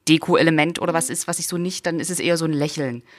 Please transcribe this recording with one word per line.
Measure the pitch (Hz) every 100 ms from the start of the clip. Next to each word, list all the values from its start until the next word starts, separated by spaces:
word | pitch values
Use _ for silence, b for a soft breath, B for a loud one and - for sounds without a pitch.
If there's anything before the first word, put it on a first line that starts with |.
| -
Deko-Element | 156 165 160 165 156 156 170
oder | 175
was | 165 160
ist, | 127 -
was | 175
ich | -
so | 175
nicht, | 180 - 175
dann | 165
ist | 165
es | 180
eher | 170 170
so | 160
ein |
Lächeln. | 151 147 156 135 120 b